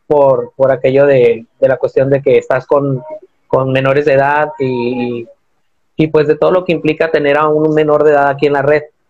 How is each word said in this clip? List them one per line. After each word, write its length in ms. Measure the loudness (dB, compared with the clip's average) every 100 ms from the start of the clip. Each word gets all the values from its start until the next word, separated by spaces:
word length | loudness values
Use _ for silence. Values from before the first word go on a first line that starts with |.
| -2
por, 460 | 2 2 2 -4 -2
por 160 | 0
aquello 360 | 0 0 2 2
de, 400 | 4 2 0 -8 -2
de 80 | -2
la 100 | 0
cuestión 340 | -2 -2 0
de 100 | 0
que 160 | 2 0
estás 300 | 0 -4 -2
con, 340 | -2 -2 -6 -8 -18 -20 _ -6
con 240 | -4 -2
menores 340 | 0 0 0 2
de 80 |
edad 380 | 2 2 0 -2 -4
y, 640 | -6 -4 -4 -4 -6 -8
y, 60 | -12 _ _ _ _ _ _ -4
y, 120 | 0
pues, 200 | 0 0
de 80 | 0
todo 160 | 0
lo 120 | 0
que 100 | -2
implica 360 | -4 -2 -2 -2
tener 280 | 0 0 0
a 100 | 0
un 260 | 0 0
menor 300 | 0 0 2
de 80 | 2
edad 160 | 2 0
aquí 180 | 0 0
en 80 |
la 80 | 0
red. 220 | 0 0 -2 _